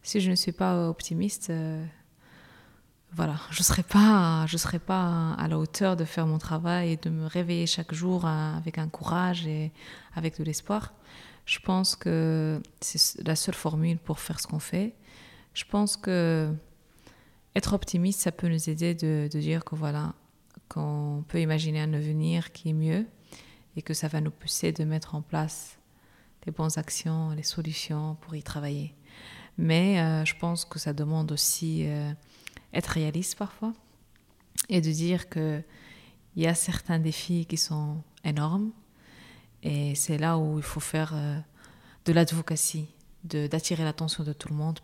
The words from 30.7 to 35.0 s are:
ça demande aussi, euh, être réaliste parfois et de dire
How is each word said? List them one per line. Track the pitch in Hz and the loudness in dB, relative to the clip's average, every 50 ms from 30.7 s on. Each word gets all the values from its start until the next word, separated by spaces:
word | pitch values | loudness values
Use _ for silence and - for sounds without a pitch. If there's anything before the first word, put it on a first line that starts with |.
| - 156 | -8 -6
ça | - 156 | -4 -4
demande | 147 143 151 151 156 160 156 151 | -2 -2 0 0 2 0 0 0
aussi, | 147 147 - - - - 170 160 160 160 156 | 0 0 0 0 0 0 -2 -2 0 0 0
euh, | 151 147 147 147 147 151 - - - - - - - - - - _ | 0 -2 -2 -4 -4 -6 -8 -12 -20 -20 -20 -20 -18 -18 -18 -20 _
être | - - - | -4 -4 -2
réaliste | - - 160 156 151 147 170 185 - - | 0 0 0 0 0 0 -2 -4 -4 -4
parfois | - 208 196 - - 214 220 226 - _ _ - _ - _ - _ _ _ _ _ _ _ _ - - - | -6 -8 -8 -6 -6 -6 -6 -6 -8 _ _ -20 _ -20 _ -20 _ _ _ _ _ _ _ _ -4 -2 2
et | 196 180 | 2 2
de | 160 160 | 4 2
dire | 156 156 | 0 0